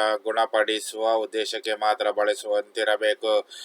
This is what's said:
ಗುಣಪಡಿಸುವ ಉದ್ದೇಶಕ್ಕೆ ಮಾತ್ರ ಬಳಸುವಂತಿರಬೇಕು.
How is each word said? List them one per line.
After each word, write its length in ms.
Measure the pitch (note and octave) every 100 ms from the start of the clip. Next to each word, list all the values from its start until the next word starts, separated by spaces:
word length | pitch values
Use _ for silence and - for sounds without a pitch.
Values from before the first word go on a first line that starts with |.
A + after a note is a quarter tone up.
| G#2+ G#2+
ಗುಣಪಡಿಸುವ 920 | A2 A2 A2+ A2 G#2+ A2 - A2 A2
ಉದ್ದೇಶಕ್ಕೆ 600 | A2+ G#2+ A2 G#2 A2 A2
ಮಾತ್ರ 380 | G#2 G#2+ G#2+ G#2
ಬಳಸುವಂತಿರಬೇಕು. 1200 | G2+ G#2 G#2 G#2+ G#2 G#2 - G#2+ G#2+ G#2+ G#2 A2 G#2+ - -